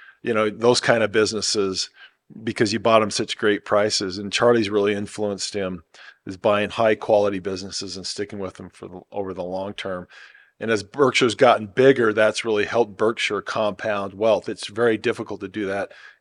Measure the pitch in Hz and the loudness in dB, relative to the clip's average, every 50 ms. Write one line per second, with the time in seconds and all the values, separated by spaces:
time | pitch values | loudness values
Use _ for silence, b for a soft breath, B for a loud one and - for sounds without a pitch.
0 | B B B B _ 117 117 107 107 107 104 113 113 120 123 - - - 117 113 | B B B B _ -2 0 0 0 0 -2 2 4 4 4 4 4 2 2 2
1 | 110 101 101 113 107 98 110 107 95 - - 110 98 95 95 87 - - b b | 2 0 2 2 2 2 0 -4 -4 -4 -2 0 -2 -2 -2 -4 -8 -10 b b
2 | b b b b b _ - 107 110 117 107 - 120 101 104 113 95 117 113 110 | b b b b b _ -20 -10 -8 -8 0 0 0 0 0 0 2 4 6 6
3 | 110 101 - - 117 - - - - 107 104 98 - - - 104 104 110 104 - | 4 4 -2 -4 -4 -4 -6 -2 0 0 0 0 0 0 0 2 2 2 0 -2
4 | 104 95 90 98 104 101 98 - 120 120 120 117 107 98 104 107 101 101 104 101 | -4 -4 -6 -8 -8 -6 -2 2 4 4 4 4 2 0 0 0 0 0 0 -2
5 | 104 101 - - 107 101 101 92 - - - 104 98 92 92 87 - _ B B | -6 -8 -8 -6 -6 -4 -4 -6 -8 -8 -6 -6 -6 -6 -6 -10 -14 _ B B
6 | B B B B B - 95 90 - 113 104 101 104 98 - - 113 110 107 107 | B B B B B -14 -14 -2 0 2 2 2 0 -2 0 2 2 2 2 0
7 | - - 113 104 104 101 101 95 87 98 95 92 95 98 90 - 101 98 87 95 | 0 2 2 2 4 2 -2 -4 -6 -6 -8 -8 -10 -10 -10 -10 -10 -10 -12 -12
8 | 90 - - - 104 101 - 101 98 95 - - 95 90 _ - - 95 92 92 | -10 -10 -8 -8 -10 -10 -8 -10 -10 -10 -10 -12 -20 -20 _ -18 -20 -16 -16 -18
9 | - _ - 101 98 95 92 90 90 90 90 92 95 101 104 - - 98 92 90 | -20 _ -10 -8 -8 -8 -8 -8 -8 -8 -6 -8 -8 -8 -10 -10 -8 -8 -8 -8
10 | 90 _ B B B B B B B B B B 107 110 113 104 95 - - 131 | -10 _ B B B B B B B B B B -2 -2 -2 -2 -2 -6 0 2
11 | 143 127 120 - 131 120 104 - 135 123 113 104 110 101 92 - 127 135 139 123 | 2 4 4 4 2 2 4 6 6 6 6 4 2 -6 0 4 6 6 6 6
12 | 120 110 104 110 110 107 107 - - 117 110 104 104 - - 113 117 107 98 - | 4 2 4 4 2 2 2 0 -2 -2 0 0 0 0 0 0 0 0 0 0
13 | 110 110 117 - - - 104 98 92 - - 117 110 104 101 - - 110 104 101 | 0 0 0 0 -4 -2 -2 -4 -6 -6 -4 -2 -2 -2 -4 -4 -4 -4 -4 -4
14 | 98 98 95 95 107 113 107 92 - - 107 - - - 104 107 120 117 110 107 | -4 -6 -6 0 2 2 2 2 0 -6 -10 -10 -10 -12 -4 0 2 2 2 2
15 | - 120 113 - 113 - 107 92 98 95 92 107 104 95 95 98 95 - B B | 0 -2 -4 -4 -6 -10 -10 -10 -10 -10 -8 -6 -6 -4 -4 -4 -6 -8 B B
16 | B B B B | B B B B